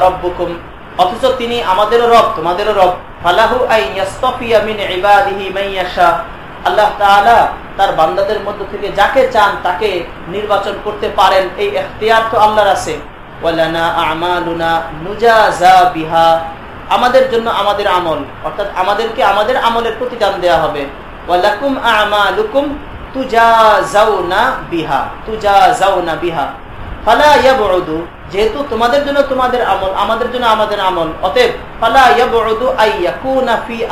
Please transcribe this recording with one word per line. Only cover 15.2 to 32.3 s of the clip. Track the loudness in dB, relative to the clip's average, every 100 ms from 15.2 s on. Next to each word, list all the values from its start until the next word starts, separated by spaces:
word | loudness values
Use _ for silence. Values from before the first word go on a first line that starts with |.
| 4 4 4 4 6 6 4
বিহা, | 0 -2 2 4 2 -2 -12 -16 -16 -4 0
আমাদের | 4 4 4
জন্য | 0 -2 -2
আমাদের | 0 0 0 0
আমল, | 0 -4 -6 -10 -10
অর্থাৎ | -6 -6 -2
আমাদেরকে | -2 -2 -4 0 0
আমাদের | 2 0 0 0
আমলের | 0 -2 -4
প্রতিদান | -8 -2 -2 0
দেয়া | 2 2
হবে। | 0 -4 -8 -12 -16 -16 -2
ওয়ালাকুম | 0 2 0 -2 -2 0
আমালুকুম | 0 2 2 0 0 0 -2 -2 -6 -12 -16 -10
তুজাজাউনা | -8 -2 2 4 6 4 4 2 2 2 2 0 0 0 -2 -6
বিহা, | -6 -2 -4 -4 -10 -10
তুজাজাউনা | -4 2 4 4 4 2 2 -2 -4
বিহা। | -4 -4 -6 -8 -16 -14 -12 -4 0
ফালা | 4 6 6
ইয়াবউদু, | 4 4 2 0 -2 -6 -6 -14 -8
যেহেতু | -2 -2 -2 -4
তোমাদের | 0 2 2 0
জন্য | -2 -2
তোমাদের | -2 0 0 0
আমল, | 0 -2 -2
আমাদের | -2 -2 -2
জন্য | -2 0 0
আমাদের | 0 0 -2
আমল, | -2 -4 -4 -2
অতএব | 2 0 0 -12 -2
ফালা | 2 6 6 6
ইয়াবউদু | 2